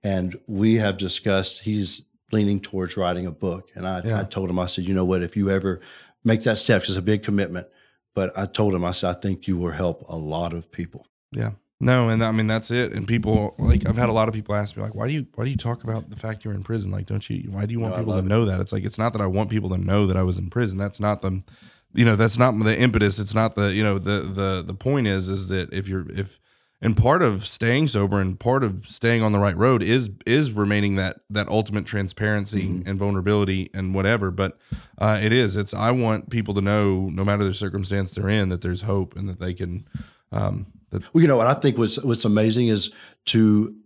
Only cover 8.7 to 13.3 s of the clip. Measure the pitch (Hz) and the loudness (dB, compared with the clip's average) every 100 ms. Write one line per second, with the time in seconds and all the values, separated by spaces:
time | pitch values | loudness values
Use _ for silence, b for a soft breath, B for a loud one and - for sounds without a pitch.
8.7 | 92 87 87 92 90 101 92 - 90 87 | 2 0 -2 -2 -2 -4 -4 -2 -2 -2
9.7 | 76 90 80 - 82 76 80 85 82 85 | -2 -2 -4 -10 -10 -6 -4 -4 -6 -10
10.7 | - 87 - _ _ _ 113 110 98 _ | -10 -10 -12 _ _ _ -6 -6 -6 _
11.7 | _ 123 127 117 113 113 110 110 110 110 | _ 2 4 4 2 2 2 0 0 -2
12.7 | 120 123 - 98 117 107 | -2 -2 -4 -2 -2 2